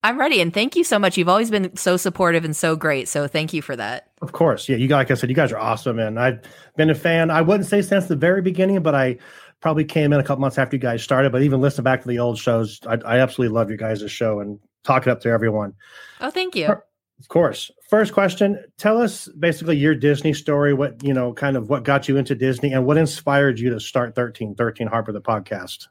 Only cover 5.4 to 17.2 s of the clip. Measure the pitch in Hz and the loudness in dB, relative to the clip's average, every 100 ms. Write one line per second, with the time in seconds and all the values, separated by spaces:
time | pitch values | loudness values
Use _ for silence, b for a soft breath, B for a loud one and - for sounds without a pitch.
5.4 | 143 107 110 110 - 113 110 110 127 110 | 0 0 -4 -2 -4 -2 -4 0 -2 -2
6.4 | B B B - 156 147 170 165 165 160 | B B B 0 2 2 0 2 2 2
7.4 | 165 208 196 202 190 202 185 151 165 190 | 2 2 2 0 2 0 0 0 2 2
8.4 | 185 175 190 196 160 143 131 123 B B | 0 0 0 2 2 2 0 -2 B B
9.4 | B B 160 151 151 165 147 143 139 135 | B B -2 0 0 0 2 2 2 -2
10.4 | 139 139 127 139 123 117 - 131 139 123 | -2 0 -2 -2 -2 -4 0 2 2 2
11.4 | 143 135 139 139 127 131 127 120 120 113 | 2 2 2 2 0 0 -2 -2 -2 -2
12.4 | - 117 110 - 113 117 113 120 131 - | 0 0 0 -6 -6 -6 0 2 2 0
13.4 | 120 113 104 110 110 107 104 - 113 104 | 0 0 -2 -4 -6 -6 -8 -4 -2 -2
14.4 | 101 101 _ _ - 131 131 117 117 117 | -6 -12 _ _ -2 0 0 -2 0 0
15.4 | 113 107 101 - B B B B 285 370 | 2 0 -4 -10 B B B B -6 -4
16.4 | 370 233 156 - _ _ _ _ | -4 -2 -2 -2 _ _ _ _